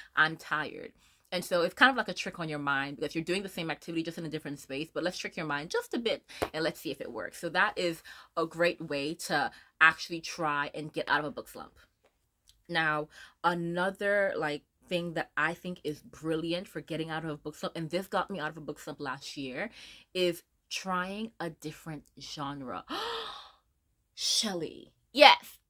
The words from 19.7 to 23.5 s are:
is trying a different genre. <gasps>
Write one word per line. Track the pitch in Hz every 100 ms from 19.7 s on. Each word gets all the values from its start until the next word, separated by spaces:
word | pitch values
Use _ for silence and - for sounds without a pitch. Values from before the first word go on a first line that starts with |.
| - - - -
is | 185 180 175 - _ -
trying | - 190 180 185 202 220 -
a | 170
different | 156 151 156 165 151 - -
genre. | - - 139 143 127 92 -
<gasps> | 349 453 466 440 - -